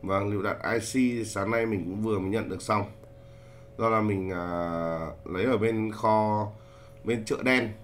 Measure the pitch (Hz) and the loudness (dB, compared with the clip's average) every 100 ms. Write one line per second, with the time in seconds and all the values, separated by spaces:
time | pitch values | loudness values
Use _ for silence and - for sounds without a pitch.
0 | 98 98 101 104 101 - 76 113 110 131 | 0 0 0 0 -2 -2 -2 -2 0 2
1 | 127 120 107 101 98 117 113 104 85 98 | 2 2 -4 -2 0 0 2 0 -2 -2
2 | 110 104 95 110 107 90 - 107 98 - | 0 0 0 -2 -2 -8 0 0 0 -8
3 | - - - - - - - - 113 110 | -20 -20 -20 -20 -20 -20 -18 0 2 4
4 | 107 101 92 90 87 87 85 85 82 80 | 4 2 0 -2 -2 -2 0 0 -2 -2
5 | 80 - - 90 117 120 110 113 110 107 | -4 -8 -6 0 2 2 2 0 -2 0
6 | 113 107 107 107 104 - - - - - | 4 4 4 2 0 -6 -20 -20 -20 -10
7 | - 117 107 135 123 127 113 104 | -2 -2 0 -2 2 2 2 -6